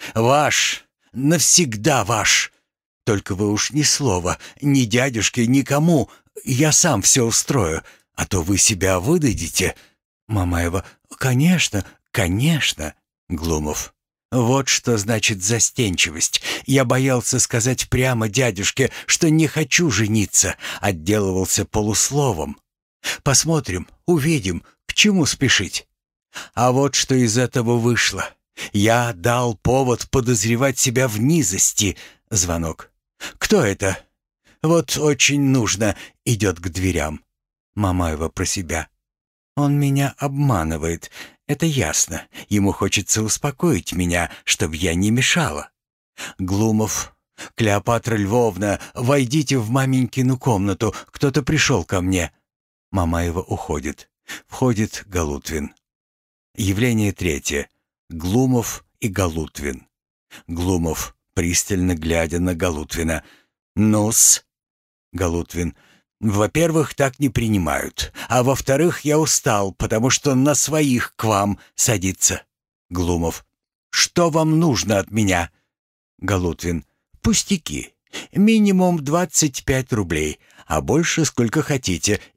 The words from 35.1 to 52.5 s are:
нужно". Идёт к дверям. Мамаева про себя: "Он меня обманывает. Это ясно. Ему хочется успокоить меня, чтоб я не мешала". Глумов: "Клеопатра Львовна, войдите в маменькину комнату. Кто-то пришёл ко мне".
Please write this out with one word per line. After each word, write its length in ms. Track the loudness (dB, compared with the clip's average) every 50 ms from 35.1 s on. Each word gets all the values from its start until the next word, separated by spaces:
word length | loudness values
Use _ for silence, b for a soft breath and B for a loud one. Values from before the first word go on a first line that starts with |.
| 2 2 2 2 2 2
нужно". 540 | 4 4 4 4 2 2 0 0 0 0 -2 B B B B B -2
Идёт 340 | -2 0 2 2 0 0 0
к 100 | -4 -6
дверям. 540 | -4 -2 0 0 0 0 -2 -4 -6 -8 _ _ _ _ _ _ _ _ _ _ -6
Мамаева 540 | -2 0 0 2 0 0 0 -2 -4 -4 -6
про 160 | -4 -4 -4
себя: 440 | -4 -4 -6 -6 -6 -6 -6 -6 -8 _ _ _ _ _ _ _ _ _ _ _ _ -4
"Он 240 | 0 0 2 2 2
меня 360 | 2 2 2 2 0 -2 -2 -4
обманывает. 920 | -6 -6 -2 0 2 2 2 2 0 -2 -2 -2 -2 -4 -4 -6 -8 -14 B B B B B B B -6
Это 180 | -4 -2 0
ясно. 580 | 0 0 0 0 0 0 -2 -2 -4 -6 -10 -12 _ B B B B
Ему 220 | 0 0 2 0
хочется 500 | 0 0 -2 -2 -2 -2 -2 -2 -2 -2
успокоить 720 | -2 -2 -4 -2 -4 -6 -4 -2 0 0 0 0 -2 -4 -4
меня, 380 | -2 0 0 0 0 -2 -2 B B B
чтоб 300 | -4 -2 0 -2 -2 -2
я 220 | -2 -2 0 0
не 160 | 2 2 2
мешала". 580 | 2 2 2 0 0 0 0 -2 -4 -6 -10 -12 _ _ _ _ _ _ _ _ _ B B B B B
Глумов: 760 | -4 -2 0 0 0 2 2 0 -2 -2 -4 -6 -8 -10 _ _ _ _ _ B B B B
"Клеопатра 600 | -2 0 2 2 0 2 0 0 0 0 -2 -2
Львовна, 640 | 0 0 2 2 2 2 2 0 0 -2 -2 -2 -2 B B B
войдите 640 | -4 0 2 2 2 2 0 0 -2 0 0 0 -2
в 100 | 0 0
маменькину 680 | 0 0 0 2 2 0 0 0 0 0 0 0 0 0
комнату. 580 | 0 0 0 2 2 0 -2 0 -2 -4 -4 B B B
Кто-то 360 | B -2 -2 0 0 0 0
пришёл 400 | 0 0 0 2 2 0 0 -2
ко 180 | -2 -2 -2
мне". 320 | 0 0 0 0 -2 -4 _ _ _ _